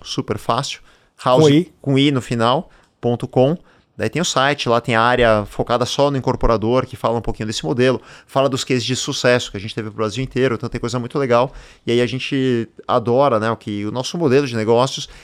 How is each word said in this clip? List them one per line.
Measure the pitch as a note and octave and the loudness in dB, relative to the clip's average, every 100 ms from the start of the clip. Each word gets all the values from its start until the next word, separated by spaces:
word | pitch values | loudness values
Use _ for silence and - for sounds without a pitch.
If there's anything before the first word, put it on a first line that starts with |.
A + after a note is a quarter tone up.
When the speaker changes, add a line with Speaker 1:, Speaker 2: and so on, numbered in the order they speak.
Speaker 1:
super | - - - G#2+ | -8 -8 -6 -6
fácil. | - A#2 C3 - - _ _ _ | -2 -2 -4 -10 -16 _ _ _
House, | C3+ B2+ D#3 | 2 6 6
Speaker 2:
Com | |
I. | C#3+ F3+ _ | 4 2 _
Speaker 1:
com | - C3+ | -2 2
I | C#3+ | 2
no | C3+ | 0
final, | - A#2+ A#2 C#3 - - _ _ | -2 0 2 0 -2 -16 _ _
ponto | A#2+ A#2+ B2+ | -4 -2 -2
com. | - C3 F3 - _ _ - | 2 2 0 -8 _ _ -6
Daí | G#2+ | -4
tem | D3 | -2
o | F3 | -2
site, | - C3+ D3 B2 | 0 0 0 0
lá | A#2 | 0
tem | B2 A2+ | 2 2
a | |
área | A#2+ B2 A#2 G#2+ G2+ | 4 4 4 2 0
focada | - A#2 A#2+ | -6 -2 -2
só | A#2+ - C#3+ | 0 0 0
no | C#3 | 0
incorporador, | B2+ B2 A#2+ A2+ G#2+ B2+ B2+ | -2 0 2 2 2 0 -2
que | - | -4
fala | A#2+ A#2 | -2 -2
um | |
pouquinho | A2 G#2+ A2 | -4 -6 -6
desse | A2+ D#3 | -6 -4
modelo, | C3 C3 A#2+ - - - | 0 2 0 -4 -20 -6
fala | C#3 C#3 | -2 0
dos | C3 | -2
cases | - B2+ A2+ | -2 -2 -2
de | B2 | -4
sucesso | - C#3 B2+ B2 - | -6 -2 2 2 0
que | G2+ | -10
a | |
gente | G#2+ | -10
teve | - A2 | -10 -10
pro | G#2+ | -6
Brasil | G#2+ G#2 | -4 -4
inteiro, | C3 B2 B2+ | -6 0 0
então | A2 A#2 | 0 -6
tem | A#2+ | -6
coisa | A#2+ B2 | -6 -6
muito | A#2+ D3 | -6 -4
legal. | C3+ A#2 B2+ - - - - | 2 2 2 -4 -20 -10 -2
E | |
aí | A#2+ | 0
a | A#2+ | 0
gente | B2+ - C#3 C3 A#2+ A2 - - | -2 -4 -2 0 0 -2 -8 -4
adora, | A#2+ A#2 A#2+ C#3+ A2 | -2 2 2 2 2
né, | A2 | 0
o | A2+ | -4
que | - G#2 G#2 | -6 -6 -6
o | |
nosso | A#2+ C3 F3 | -6 -6 -2
modelo | D#3+ C3 C#3 | 2 2 2
de | A#2 | -2
negócios | G#2+ A#2 C3+ - - - | 2 2 2 -2 -12 -18